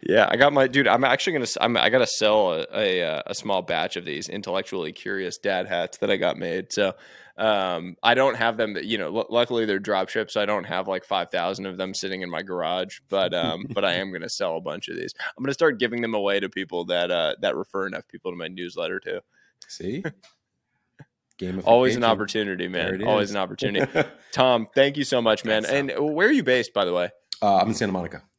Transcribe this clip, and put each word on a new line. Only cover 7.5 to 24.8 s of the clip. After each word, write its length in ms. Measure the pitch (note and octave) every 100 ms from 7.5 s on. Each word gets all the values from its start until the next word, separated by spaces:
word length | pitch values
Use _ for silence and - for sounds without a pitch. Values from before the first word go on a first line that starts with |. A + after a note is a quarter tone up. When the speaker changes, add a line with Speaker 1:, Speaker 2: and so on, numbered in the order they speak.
| G#2 F#2 F2 F2 E2+
Speaker 1:
I 120 | A#2
don't 200 | A#2+ C3+
have 220 | A#2 A#2 A2
them, 200 | A2 F#2+
you 160 | E2+ A2
know, 120 | E2
lu-, 160 | G2+ -
luckily 340 | A#2 A#2+ A#2+
they're 140 | A2 G2
drop 300 | G2+ G2+ F#2
shipped, 240 | - G#2+
so 100 | -
I 40 | G2+
don't 180 | G#2
have, 240 | F2+ F2+ F#2+
like, 160 | F#2+
five 260 | - G2 F2
thousand 360 | F#2+ F2 G2 G2
of 100 | F2+
them 180 | F#2+
sitting 280 | F#2+ G2 F#2+
in 80 | F2+
my 120 | E2
garage, 560 | F#2+ F2+ E2 F2+ F#2 - _
but, 240 | G2 F2+
um, 320 | F2 E2 E2 G2
Speaker 2:
<laughs> 40 |
Speaker 1:
but 120 | G2+
I 80 | G2
am 200 | F2 G2
gonna 160 | F2+ E2
sell 280 | - F#2+ E2
a 40 |
bunch 280 | E2+ D#2 -
of 80 | E2+
these. 180 | E2+ -
I'm 240 | - -
gonna 100 | C3
start 240 | C#3 E3 A#2+
giving 240 | A#2+ A#2+
them 120 | A#2
away 260 | A2 G2+ G2+
to 80 | F#2+
people 380 | - F#2 F2 F2
that, 260 | F2 F2
uh, 240 | F2 D#2+ -
that 140 | G2
refer 320 | C2+ F#2+ - F#2+
enough 220 | - -
people 240 | - F#2
to 40 | F2
my 120 | E2+
newsletter 500 | F#2 F2+ E2+ E2 F#2+
too. 220 | - F#2 _ _ _ _ -
Speaker 2:
See? 340 | - F2+ C3 F3+
Speaker 1:
<laughs> 1300 | - _ _ _ _ _ _ _ _ - _ _ _
Speaker 2:
Gamification. 240 | F#2 F#2
Speaker 1:
Always 300 | - A#2 B2+
an 80 | B2
opportunity, 640 | A#2 A2 G#2 A2 G#2 F#2 F2+
Speaker 2:
There 240 | F2+ E2
Speaker 1:
man. 100 | F#2+
Speaker 2:
it 60 | G#2+
Speaker 1:
Always 220 | G#2+ G2+
Speaker 2:
is. 80 | G2+
Speaker 1:
an 40 |
opportunity. 460 | F#2 G2+ C3+ G2+ C3+ - C#3+ -
Speaker 2:
<laughs> 140 | -
Speaker 1:
Tom, 340 | - B2+ A#2+ A2
thank 220 | -